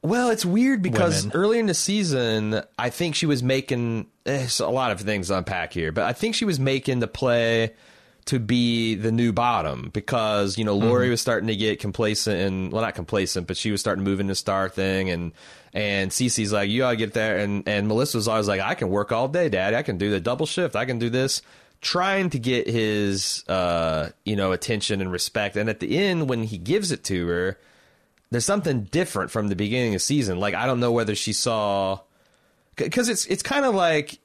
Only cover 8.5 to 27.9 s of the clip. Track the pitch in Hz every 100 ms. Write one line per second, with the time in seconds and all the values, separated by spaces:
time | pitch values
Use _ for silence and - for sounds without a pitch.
8.5 | 123 120 117 113 104 110 113 120 104 120
9.5 | 113 78 64 - - - 123 110 104 101
10.5 | 98 107 101 113 123 127 117 - 113 110
11.5 | 104 110 104 104 92 110 107 - 95 95
12.5 | 95 92 107 113 - 82 107 92 92 85
13.5 | 92 110 98 - 95 98 98 98 95 -
14.5 | 98 95 - 95 95 92 85 85 - -
15.5 | - - - 104 98 95 - 123 113 104
16.5 | 104 101 113 131 113 110 113 110 95 101
17.5 | 101 - 104 104 107 147 120 107 110 104
18.5 | 98 95 - 101 101 101 113 131 165 165
19.5 | 98 95 113 143 95 101 98 90 131 156
20.5 | - 170 104 127 120 117 123 135 - -
21.5 | - - _ - 180 185 196 185 139 117
22.5 | 123 - 113 110 107 101 98 - - -
23.5 | 95 90 85 82 80 78 - - 104 95
24.5 | 92 - 107 - 101 92 90 - 113 101
25.5 | 104 110 107 - 139 202 180 143 120 110
26.5 | 104 90 190 190 143 - 95 87 85 92
27.5 | 95 _ _ _